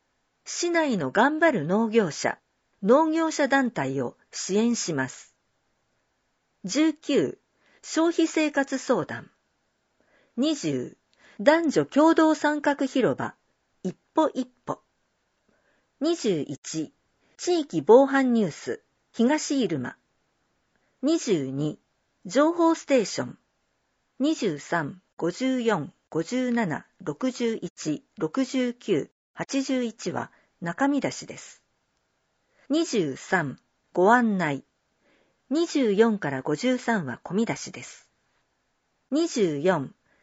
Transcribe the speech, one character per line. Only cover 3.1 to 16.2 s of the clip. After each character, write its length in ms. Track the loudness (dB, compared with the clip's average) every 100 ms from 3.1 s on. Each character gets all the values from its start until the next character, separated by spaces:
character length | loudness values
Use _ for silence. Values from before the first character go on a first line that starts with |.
| 0 -2
者 160 | 0 2
団 240 | 2 2
体 300 | -2 -4 -4
を 140 | -6 -8 _
支 240 | -12 -2 0
援 200 | 0 0
し 180 | -2
ま 160 | -4 -4
す。 260 | -8 -20 _ _ _ _ _ _ _ _ _ _ _ _ _
十 300 | -4 0 0
九、 460 | 0 -2 0 0 -4 _ _ _ _
消 260 | -6 0 2
費 180 | 2 0
生 240 | 0 0
活 280 | -2 -2 -4
相 260 | -2 -2 -2
談。 240 | -10 -14 _ _ _ _ _ _ _ _ _ _ -4
二 200 | -2 -2
十、 420 | -2 -4 -6 -14 _ _ -20 0
男 300 | 4 4 4
女 160 | 0 2
共 300 | 4 6 6
同 180 | 4
参 280 | 4 0 0
画 140 | -2 0 -2
広 280 | 2 0 0
場、 200 | -6 -10 _ _ _ _
一 120 | -10 -10 _ 0
歩 140 | 0
一 180 | -2 -8
歩。 340 | _ -10 -10 _ _ _ _ _ _ _ _ _ _ _ _
二 160 | -4
十 260 | -2